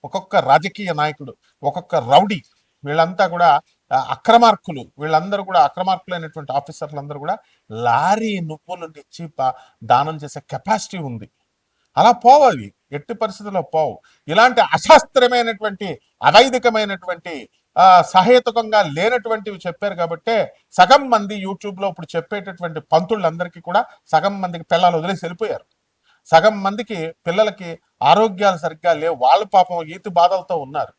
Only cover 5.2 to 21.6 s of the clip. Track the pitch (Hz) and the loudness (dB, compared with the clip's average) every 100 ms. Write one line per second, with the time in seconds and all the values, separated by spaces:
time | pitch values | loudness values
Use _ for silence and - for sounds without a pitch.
5.2 | 185 202 190 185 143 - 185 185 - 175 | -2 -8 -2 0 0 0 -4 -4 -6 -12
6.2 | 160 156 143 135 143 156 147 147 143 147 | -12 -16 -8 -8 -8 -14 -12 -12 -12 -12
7.2 | 151 214 _ _ _ 110 120 123 165 214 | -8 -8 _ _ _ -4 0 0 2 0
8.2 | 220 196 160 156 _ 180 160 151 _ - | -2 -6 -8 -12 _ -14 -14 -18 _ -18
9.2 | 170 - 131 127 _ _ 113 123 147 156 | -16 -4 -4 -4 _ _ 0 2 2 -8
10.2 | 143 - _ 139 - 214 - 190 143 117 | -12 -16 _ -12 -4 -4 -4 -12 -10 -12
11.2 | 101 _ _ _ _ _ _ - 196 240 | -16 _ _ _ _ _ _ 2 2 4
12.2 | 240 285 269 151 101 _ _ 143 _ 226 | 6 6 6 2 -10 _ _ -14 _ -8
13.2 | 220 - 208 196 156 160 151 101 _ _ | -8 -8 -8 -8 -4 -4 -4 -6 _ _
14.2 | - 175 240 240 202 - - 311 - 269 | -4 2 2 2 0 0 6 6 6 0
15.2 | 247 247 233 208 214 196 196 139 _ _ | 2 0 -2 -4 -8 -6 -10 -12 _ _
16.2 | 131 180 269 247 240 220 208 190 - 170 | 4 6 4 2 -2 -2 -4 -8 -8 -10
17.2 | 175 151 110 _ _ - 185 180 160 185 | -10 -14 -14 _ _ 4 6 6 6 2
18.2 | 180 247 247 226 220 214 175 143 208 247 | 4 2 2 -4 0 0 0 -2 -2 -2
19.2 | 220 220 208 196 180 170 202 180 170 170 | -4 -8 -8 -12 -12 -8 -8 -6 -6 -6
20.2 | - 226 156 _ _ - 180 277 269 226 | -4 -2 -4 _ _ 0 4 4 4 -2
21.2 | 202 208 190 190 | -2 -8 -10 -10